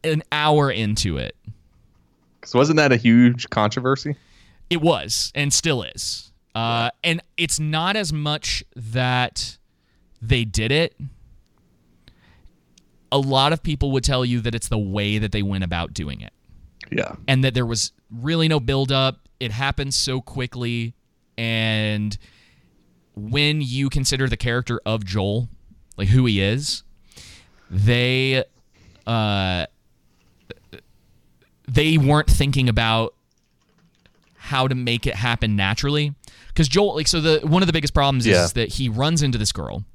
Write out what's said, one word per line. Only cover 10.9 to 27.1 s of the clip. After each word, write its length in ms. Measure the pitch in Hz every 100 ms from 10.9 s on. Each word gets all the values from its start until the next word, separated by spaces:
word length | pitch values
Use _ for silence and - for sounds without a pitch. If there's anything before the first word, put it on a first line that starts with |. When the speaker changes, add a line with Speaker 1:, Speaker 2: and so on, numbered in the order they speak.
| _ 139 - - - _ _ _ _ _ _ - _ _ _ - _ _ _ _ _ _
Speaker 1:
A 60 | 139
lot 340 | 135 135 139
of 100 | 160
people 280 | 160 143 143
would 120 | 135
tell 200 | 127 131
you 160 | 123 120
that 120 | 117
it's 140 | 113 -
the 100 | 110
way 400 | 101 101 101 107
that 140 | 104
they 100 | 107
went 220 | 98 95
about 300 | 90 85 85
doing 260 | - 73 64
it. 100 | 53 _ _ - - _ -
Speaker 2:
Yeah. 240 | 117 - - -
Speaker 1:
And 160 | 131
that 120 | 135
there 100 | 123
was 260 | 117 113 - _ _
really 360 | 117 135 165 160
no 120 | 156
build-up. 680 | 117 135 135 135 131 - _ _
It 120 | 120
happened 440 | 110 135 139 139
so 260 | - - 131
quickly. 720 | - 135 123 123 120 117 117 - _ _ _
And 800 | - 113 113 110 110 107 107 104 104 - _ _ _ _ _ _ _ _
when 460 | - 104 139 147 151
you 280 | 131 127 135
consider 380 | 143 131 131 131
the 100 | 117
character 420 | 123 120 123 117
of 180 | - 110
Joel, 460 | 98 101 98 107 117 - - - _ -
like, 120 | 98
who 160 | 127 123
he 120 | 101
is, 420 | 98 123 147 - - - _